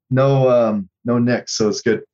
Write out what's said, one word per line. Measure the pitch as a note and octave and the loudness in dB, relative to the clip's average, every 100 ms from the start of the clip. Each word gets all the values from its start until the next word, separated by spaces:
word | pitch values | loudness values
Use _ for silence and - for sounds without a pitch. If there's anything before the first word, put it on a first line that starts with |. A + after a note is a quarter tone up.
| _ | _
no, | B2+ C#3 C3+ C3 | 0 2 2 2
um, | A#2+ A2+ G#2 F#2 _ | 2 2 -2 -8 _
no | A#2+ A#2+ | -4 0
nicks, | A#2+ A#2 - - | 0 -2 -6 -4
so | G#2+ | -2
it's | G2 | -2
good. | A#2 G#2+ - | -2 -4 -6